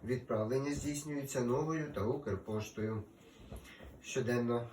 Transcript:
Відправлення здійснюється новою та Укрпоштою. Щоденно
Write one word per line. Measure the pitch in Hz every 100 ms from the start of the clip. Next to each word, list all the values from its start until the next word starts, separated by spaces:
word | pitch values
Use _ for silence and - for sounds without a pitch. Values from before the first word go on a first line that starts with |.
Відправлення | 107 127 - 110 110 127 143
здійснюється | 143 139 147 151 147 135 135
новою | 120 131 156 160 151
та | -
Укрпоштою. | 98 143 110 95 - 107 107 - 110 110 104 - - - - - - - - - -
Щоденно | 135 110 120 120 120 117